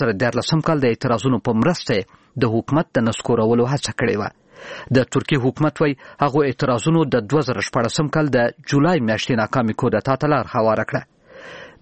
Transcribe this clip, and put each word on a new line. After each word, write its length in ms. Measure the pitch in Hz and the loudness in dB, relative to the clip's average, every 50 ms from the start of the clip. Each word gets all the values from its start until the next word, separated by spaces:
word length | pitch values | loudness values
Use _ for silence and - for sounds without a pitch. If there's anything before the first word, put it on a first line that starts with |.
زره 160 | 143 117 101 95 127 | 0 -2 0 0 0
دیارلسم 420 | 117 113 123 110 - 160 160 147 165 | 0 0 -2 -2 0 0 0 2 2
کال 160 | 160 147 131 | 0 2 2
د 80 | 120 | 0
اعتراضونو 480 | 110 - - 127 113 110 117 135 127 104 | 0 0 0 0 0 0 2 0 0 0
په 220 | - 127 110 113 | 0 0 0 2
مرسته 300 | 117 170 175 - - - 120 | 2 2 0 -2 -2 -2 -2
یې 80 | 98 - - - _ _ _ _ 120 | -2 -2 -6 -12 _ _ _ _ -2
د 120 | 127 117 110 113 | 0 0 2 0
حکومت 340 | - - 139 156 175 - - 135 | 0 0 0 0 0 0 0 0
د 80 | 113 113 | 0 0
نسکورولو 640 | 107 - - - 120 113 110 110 120 120 120 123 | -2 -2 -2 0 0 2 4 4 4 2 2 2
هڅه 200 | 120 117 - - - - | 0 -2 -4 -6 -4 -2
کړې 160 | 123 113 98 104 | -2 0 0 -2
وه. 100 | 208 - - _ _ _ - - - - - - - - 117 | -4 -6 -10 _ _ _ -20 -20 -18 -16 -16 -16 -6 0 2
د 20 | 131 120 - - | 2 2 2 -2
ترکیې 300 | 139 - - 160 139 117 | -4 -2 0 -2 0 0
حکومت 360 | 131 - - 156 151 - - | -2 -2 0 -2 -2 0 0
وایي 140 | 160 147 135 - - - - - 143 | 0 -2 -2 -4 -10 -20 -4 -2 -2
هغو 200 | 143 127 156 143 135 | 0 2 2 0 0
اعتراضونو 580 | 127 - 147 127 123 113 - 160 165 165 156 131 127 | 0 -2 0 0 0 0 0 2 2 2 2 2 0
د 120 | 123 104 101 | -2 0 0
دوه 160 | 139 156 139 131 | 0 0 0 0
زره 200 | 120 98 - - | -2 -4 -6 -4
شپاړسم 420 | - 127 120 110 - - 151 139 - | -2 -2 -2 0 -2 -2 -2 0 0
کال 220 | 160 156 143 127 | 0 0 2 2
د 20 | 123 120 120 - - 143 - | 2 2 0 -2 -6 -6 0
جولای 320 | 143 139 147 170 185 156 120 110 | 2 2 4 4 2 2 2 0
میاشتې 260 | 110 104 - - 131 110 | -2 -2 -2 -2 -2 -2
ناکامې 320 | 107 - - 135 117 107 - - | -2 0 0 0 0 0 0 0
کودتا 340 | 135 117 104 104 - 135 135 | 0 0 0 0 0 0 -2
ته 120 | 131 151 147 | 0 0 0
لار 180 | 151 131 104 - - | 0 0 -2 -2 -2
هواره 300 | 120 110 110 110 107 107 - | 0 2 2 2 0 -2 -4
کړه. 120 | - - - - _ _ _ _ - - - - - - - - - _ | -6 -8 -8 -10 _ _ _ _ -20 -20 -20 -20 -18 -18 -20 -20 -6 _